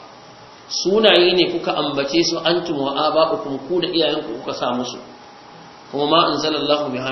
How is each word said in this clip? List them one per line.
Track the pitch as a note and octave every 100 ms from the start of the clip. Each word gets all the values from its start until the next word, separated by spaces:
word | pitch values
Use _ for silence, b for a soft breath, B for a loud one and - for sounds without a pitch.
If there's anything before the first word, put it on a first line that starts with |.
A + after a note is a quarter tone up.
| - - - - - - -
sunaye | - F3 G#3+ G#3 F3 F3+
ne | F3+ E3
kuka | F3 F#3
ambace | D#3 D3 C#3 C#3 E3
su, | E3+ D#3+
antum | D#3 E3+ E3+ C#3+
wa | C3+
aba'ukum, | C#3 D3+ D3+ D#3+ D3 C#3+ C3+ C#3
ku | F3
da | D#3+
iyayenku | E3 D3+ D3+ - A#2+
kuka | C#3+
sa | B2+ C3
musu, | B2 B2+ B2 - - - - - - - - -
kuma | C#3
ma | D3 E3 E3
anzalallahu | D3 D#3 D3 C#3+ D3 C#3
biha | B2+ C3